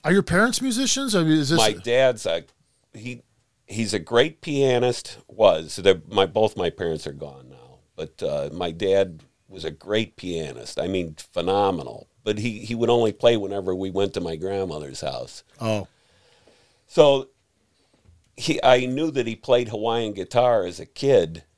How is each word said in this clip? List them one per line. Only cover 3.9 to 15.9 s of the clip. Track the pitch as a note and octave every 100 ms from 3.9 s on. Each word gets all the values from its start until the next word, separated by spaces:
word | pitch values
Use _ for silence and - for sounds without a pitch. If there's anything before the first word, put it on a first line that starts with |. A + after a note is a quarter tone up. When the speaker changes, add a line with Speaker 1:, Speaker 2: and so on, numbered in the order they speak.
Speaker 2:
a | G#2
great | D#2+ A#2 D3+ D#3
pianist, | - C#3+ C3+ B2 B2 A#2+ - - _
was. | - G#2+ D#2+ D#2+ -
They're, | F#2+ F2+ -
my, | G#2 G2
both | A2+ A2
my | - F2
parents | - F2 D#2 -
are |
gone | C#2+ D2 C2+ B1+
now. | C2 B1 B1+ _ -
But, | D#2 _
uh, | D#2+ C#2+ C#2+
my | E2 F2
dad | E2 G2 G2 F#2+ D#2+ - _ _
was | G2
a | D#2+
great | D2+ F#2 G#2+ A2+ -
pianist. | F#2 E2 D2+ A#1+ A#1 -
I | E2
mean, | F#2+ E2 D#2 -
phenomenal. | - E2+ G2 G2+ D#2+ C2 A1+ - _
But | G#2+ G#2
he, | A#2 G#2
he | G2+
would | A#2 A#2+
only | A#2+ A2+
play | G2+ A#2+ A#2
whenever | G2 G2+ F#2
we | F#2 F#2+
went | F#2 G2
to | -
my | E2+ D#2+
grandmother's | F2+ G2 F#2+ D2+ D2 C2
house. | D2 C2 B1 - _ _
Speaker 1:
Oh. | A2+ G#2+ F2+